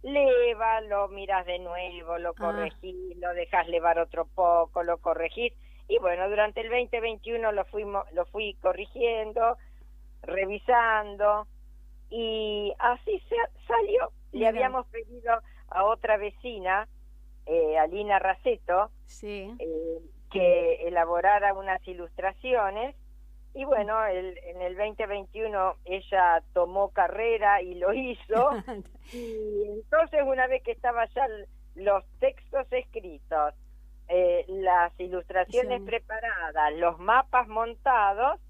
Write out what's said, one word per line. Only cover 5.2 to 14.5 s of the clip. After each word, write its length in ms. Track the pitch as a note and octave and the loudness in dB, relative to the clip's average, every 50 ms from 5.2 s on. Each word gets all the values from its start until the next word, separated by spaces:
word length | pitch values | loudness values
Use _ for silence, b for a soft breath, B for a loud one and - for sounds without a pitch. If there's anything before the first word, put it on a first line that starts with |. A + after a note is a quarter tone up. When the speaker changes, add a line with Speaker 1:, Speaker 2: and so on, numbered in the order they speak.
| E3 D#3+ - A3 A#3+ A#3+ - b b b b b b b | -2 -6 -4 -4 -4 -4 -4 b b b b b b b
Speaker 1:
Y 100 | - A#4 | -2 0
bueno, 300 | - F#3 F3 F3 F#3 G3 | 2 0 0 0 -2 -2
durante 320 | G#3 G#3 G#3+ G#3+ G#3 - | 2 2 2 2 0 -6
el 80 | A3+ A3+ | -6 -2
veinte 300 | A#3 B3 B3 A#3+ A#3+ A#3 | -2 -2 -2 0 -4 -4
veintiuno 500 | A3+ A#3 A3 G#3+ - G#3+ A#3 A#3 A3+ A3 | -2 -4 -6 -6 -8 -6 -4 -2 0 0
lo 140 | G#3 G3+ F#3+ | 0 0 -2
fuimos, 400 | - - G#3 G#3+ G3+ G3+ G3 G3 - D#3 | -4 -4 -8 -6 -4 -6 -6 -6 -4 -4
lo 120 | F3 F3 - | -4 -4 -4
fui 280 | - G3+ A3 G#3 G3 - | -4 -6 -6 -6 -8 -2
corrigiendo, 960 | - F#3 F3+ F3+ G#3 - - C4 A#3+ A#3 A3+ A3 G#3+ G#3+ G#3+ A#3 A3+ A3+ A#3+ b b b b b b b b - - - - - | -2 -2 -2 -2 -6 -12 -4 -2 0 0 0 0 -4 -4 -2 0 2 2 0 b b b b b b b b -20 -20 -20 -20 -16
revisando, 1300 | - - E3 F#3+ G3 F#3+ G#3 G#3 - - B3 A#3+ A#3 A3+ A3 G#3+ G#3+ G#3 G3+ G3+ G#3 G#3 G#3 G#3 G#3+ - - - - - - - - - - - - - | -10 -8 -4 -4 -2 -2 -4 -8 0 2 4 4 4 4 2 0 0 -4 -4 0 2 2 2 2 -2 -8 -14 -20 -20 -20 -20 -20 -20 -20 -20 -20 -18 -10
y 640 | A3 A#3 A#3 A3+ A3 A3 G#3+ G#3+ G#3 G#3 G#3 G3+ - - | -8 -6 -4 -4 -4 -4 -4 -4 -4 -4 -4 -6 -4 0
así 400 | - A#3 B3 B3 - - G#4+ F#4 - - | 0 0 0 0 -2 -4 -4 -4 -4 -4
se, 80 | - A#4 A#4 A4+ - - - - | -2 -2 -2 -2 -4 -16 -6 -2
salió. 440 | A#4+ A4+ A4 G4+ G#4 B4 B4+ - - - - - | 0 0 0 2 0 0 0 -2 -8 -16 -20 -14
Le 80 | - C4 | -6 0
Speaker 2:
Mira. 100 | A3 | 0
Speaker 1:
habíamos 380 | A3+ | 0